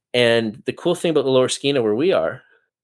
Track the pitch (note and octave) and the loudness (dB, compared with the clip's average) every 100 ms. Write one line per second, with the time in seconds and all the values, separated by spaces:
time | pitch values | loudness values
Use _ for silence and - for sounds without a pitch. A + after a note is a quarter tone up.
0 | _ B2 A#2+ A#2 A2+ - - B2 F3 E3+ | _ 0 2 2 0 -6 -10 -6 -4 -2
1 | F3 D3+ C3 C3 B2+ - C#3 C#3 A2 G#2+ | 0 0 2 2 0 -2 -2 0 0 0
2 | F3 C3 D#2+ B2 _ _ _ _ | 0 0 -2 -6 _ _ _ _